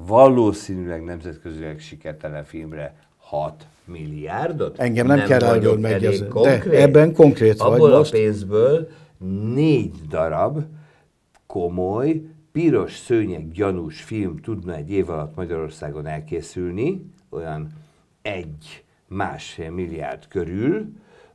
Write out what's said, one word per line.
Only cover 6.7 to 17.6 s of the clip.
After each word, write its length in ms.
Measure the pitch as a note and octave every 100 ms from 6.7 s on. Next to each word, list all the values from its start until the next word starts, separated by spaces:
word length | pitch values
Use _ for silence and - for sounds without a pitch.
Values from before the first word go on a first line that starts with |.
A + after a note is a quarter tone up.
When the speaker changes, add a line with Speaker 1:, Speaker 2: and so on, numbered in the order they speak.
Speaker 2:
ebben 400 | C#3 C#3+ C#3+ D#3+
konkrét 440 | D#3+ D3+ - A2 G#2+
vagy 140 | A2+
Speaker 1:
Abból 200 | A#2+ A#2+
a 60 | C#3+
Speaker 2:
most. 120 | D3+
Speaker 1:
pénzből 760 | A2+ G#2+ G2 F#2+ G#2+ B2+ D#3+ D#3+ - _ _ F#2 G2 A2
négy 400 | B2+ D#3 C3 F#2+ D#2 D#2
darab 500 | D#2+ D#2+ D#2 G#2+ D3+ D3+ - - _ _ _ _ _ _
komoly, 760 | G2+ F2 F2+ F#2 G#2+ C#3+ D#3 D#3 - _
piros 440 | D3 E3+ A#2 E2 -
szőnyeg 520 | - A#2 G2 E2+ D#2
gyanús 500 | E2+ G2+ F2+ D#2+ -
film 340 | - A2 F#2 D2+
tudna 380 | - G2+ F2+ D#2+
egy 140 | D2+
év 200 | G2 F2
alatt 260 | D#2+ D2+ F#2
Magyarországon 680 | F2 E2 D#2 - D2+ D2+ D2+
elkészülni, 1040 | D2+ - E2+ - F#2 F2 F#2 C#3+ F#3+ - _ _
olyan 380 | - E2 D#2